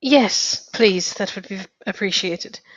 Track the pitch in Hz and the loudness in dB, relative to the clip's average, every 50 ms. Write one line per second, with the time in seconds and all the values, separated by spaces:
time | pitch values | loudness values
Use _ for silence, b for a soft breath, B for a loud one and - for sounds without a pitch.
0 | - 262 277 285 247 196 - - - - - - - - - - 233 214 190 180 | 2 6 6 6 6 6 2 -2 -2 -2 -4 -6 -8 -12 -2 4 4 4 4 4
1 | 175 - - - 208 190 - - 185 - 202 190 190 - _ _ - - 190 - | -2 -4 -6 -6 -8 -8 -8 -10 -12 -12 -12 -12 -12 -14 _ _ -10 -10 -8 -4
2 | 214 196 170 - - 185 170 175 - - - - b b b | -4 -2 -2 -2 -4 -4 -6 -6 -10 -12 -14 -18 b b b